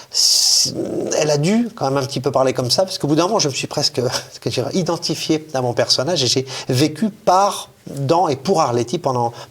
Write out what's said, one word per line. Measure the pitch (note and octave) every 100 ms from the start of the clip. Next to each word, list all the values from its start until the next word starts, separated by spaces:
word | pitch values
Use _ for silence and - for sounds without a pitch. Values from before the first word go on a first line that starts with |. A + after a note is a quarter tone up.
| -
si, | - - - - - - - - - - -
elle | D3+
a | D3
dû | D#3+ A3+ A#3 -
quand | C3+
même | C#3
un | B2+
petit | C#3
peu | C3+
parler | C3 C3
comme | C3 B2
ça, | -
parce | F#3+ -
qu'au | C#3+
bout |
d'un | D#3 F3+
moment, | G#3+
je | D3
me |
suis | B2 -
presque, | - C#3 - B2 -
<laughs> | -
ce | -
que | B2+
je | B2+
dirais, | A2+
identifié | G3 E3+ E3 - D#3 - D#3 D#3
à | C3+
mon | B2
personnage | A#2 A#2 - C3+ F3
et | B2
j'ai | C3 B2+ - -
vécu | B2+ D3 D3+ A3
par, | - - F3+ G3 - - - -
dans | C#3 C#3 E3+ F3
et | B2+
pour | - E3+
Arletty | C#3 A#2+ A#2 E3
pendant, | C#3+ B2 A#2 - -